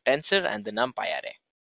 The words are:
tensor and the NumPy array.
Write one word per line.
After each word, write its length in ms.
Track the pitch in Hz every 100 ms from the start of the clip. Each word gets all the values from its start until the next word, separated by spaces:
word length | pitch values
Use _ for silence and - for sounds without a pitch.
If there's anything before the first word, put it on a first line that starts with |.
| -
tensor 380 | 143 - 196 180
and 180 | 107
the 80 | 214
NumPy 340 | 104 127 - 180
array. 300 | - - - _ _